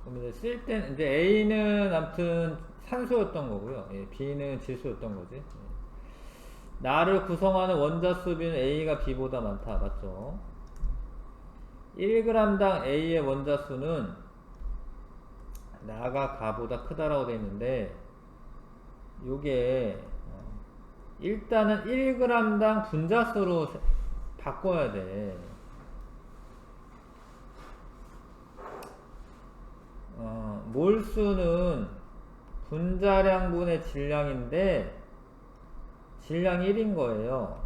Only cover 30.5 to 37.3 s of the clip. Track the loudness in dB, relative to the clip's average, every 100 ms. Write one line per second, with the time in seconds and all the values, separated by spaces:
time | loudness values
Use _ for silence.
30.5 | -8 -4 4 6 6 4 2 4 4 4
31.5 | 4 2 2 -4 -8 -16 -18 -18 -20 -12
32.5 | -10 -6 -2 0 4 6 8 8 6 4
33.5 | 2 2 2 0 -2 0 2 2 -2 0
34.5 | 2 4 4 0 -10 -16 -20 -20 -20 -20
35.5 | -20 -14 -12 -12 -16 -18 -18 -4 0 2
36.5 | 4 2 4 2 2 2 0 0